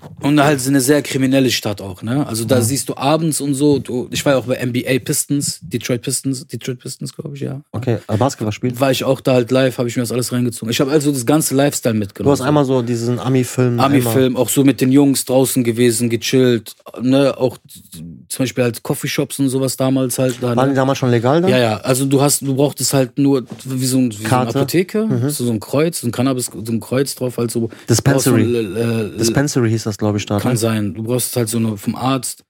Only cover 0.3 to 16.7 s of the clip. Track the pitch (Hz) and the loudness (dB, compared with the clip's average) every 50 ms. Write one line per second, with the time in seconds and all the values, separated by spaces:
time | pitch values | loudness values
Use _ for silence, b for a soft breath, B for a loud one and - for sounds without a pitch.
0.3 | 147 151 139 147 151 131 123 135 139 139 123 135 151 143 - - - 131 135 131 | 4 6 6 4 4 2 2 2 2 4 4 4 4 4 2 0 -2 0 2 2
1.3 | 135 135 131 120 110 - - 110 104 101 95 98 90 - - 110 127 147 147 - | 4 4 4 2 0 0 -2 -4 -6 -6 -8 -10 -10 -8 -6 -2 -2 -2 -2 -2
2.3 | 110 110 113 110 131 123 113 113 139 131 - - 131 - 120 139 156 160 165 160 | -4 -4 0 2 2 2 2 2 -2 -2 -4 -6 -6 -2 0 0 2 2 0 -2
3.3 | 139 - 143 143 139 131 147 147 143 131 - - 120 123 104 - - - - 147 | -2 -2 -2 -2 0 2 4 4 2 2 0 -4 -4 -6 -4 -6 -6 -2 0 2
4.3 | 139 127 113 120 127 - 123 123 120 120 113 127 131 127 - - 147 - - - | 0 2 0 -2 -4 -4 -4 -2 -2 -2 0 0 -2 -2 -2 -2 -4 -4 -4 -2
5.3 | 143 143 139 - - - - - - 117 - - 127 117 - 139 131 - - 135 | -4 -4 -4 -6 -8 -10 -10 -8 -8 -6 -4 -4 -4 -4 -4 -6 -6 -4 -4 -4
6.3 | 135 123 - - - 117 - - 127 123 - 139 - - 147 135 - - - 147 | -6 -6 -8 -12 -14 -10 -8 -8 -10 -8 -10 -14 -12 -10 -12 -12 -10 -12 -12 -12
7.3 | 143 135 127 131 135 139 147 _ - - 123 123 113 101 - - 110 104 123 139 | -10 -8 -8 -8 -8 -10 -12 _ -10 -4 -2 -2 -2 -2 -2 -4 0 0 0 0
8.3 | - - 110 107 104 - - 127 117 117 139 135 127 - 131 127 131 - - 143 | 0 -2 -4 -4 -4 -4 -4 -4 -2 0 2 2 2 2 0 0 -2 0 0 2
9.3 | 127 127 123 117 127 131 135 131 123 - 123 120 110 131 120 110 113 123 117 - | 2 2 2 2 2 2 2 2 0 -2 -4 -2 -2 -4 -4 -2 -2 -4 -4 -2
10.3 | 127 123 123 120 117 - 113 110 117 - 151 135 151 156 139 147 143 131 117 117 | -2 -2 -2 -2 -4 -4 -6 -4 0 0 2 2 2 2 2 2 0 0 0 2
11.3 | 143 160 147 - 135 135 139 147 - - - 127 110 110 101 98 - - - 139 | 2 2 0 0 2 2 2 2 0 -2 -2 0 0 0 -2 -4 -6 -2 2 2
12.3 | 143 123 123 143 151 147 139 127 135 127 120 117 123 117 117 120 123 117 - 127 | 2 2 2 2 2 2 4 4 2 2 2 0 -2 -2 0 -2 -2 -2 0 2
13.3 | 135 131 123 - - - 127 123 120 120 131 135 143 135 120 117 113 135 131 127 | 2 2 2 0 0 0 2 2 2 2 2 4 4 2 2 2 2 4 2 2
14.3 | 127 123 123 - - 143 135 139 123 - 131 131 131 143 143 139 131 - - - | 2 0 0 2 2 4 4 4 4 4 2 4 6 6 6 4 2 0 0 2
15.3 | 127 131 135 120 - 135 123 117 110 117 123 123 113 113 120 117 117 113 - - | 2 2 2 4 2 0 0 0 2 4 2 2 4 2 0 -2 -2 -2 -2 0
16.3 | - 131 127 123 120 113 - - | 2 4 4 4 2 2 -2 -8